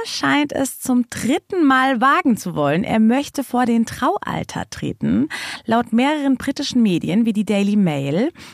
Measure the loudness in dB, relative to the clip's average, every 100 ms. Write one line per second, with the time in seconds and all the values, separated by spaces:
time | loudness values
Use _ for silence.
0 | -6 -4 0 0 0 -2 -4 -4 -2 0
1 | 0 -4 -2 -2 -2 0 2 4 2 2
2 | 2 2 2 0 -2 -2 0 0 0 2
3 | 4 2 0 -6 -4 0 2 2 0 -2
4 | -2 -2 -4 -6 -6 -8 -10 -8 -8 -4
5 | 0 0 0 -4 -12 -10 -2 0 2 2
6 | 2 0 0 0 -2 -4 -2 2 2 2
7 | 0 0 2 0 0 0 2 2 2 0
8 | -2 0 -2 -4 -16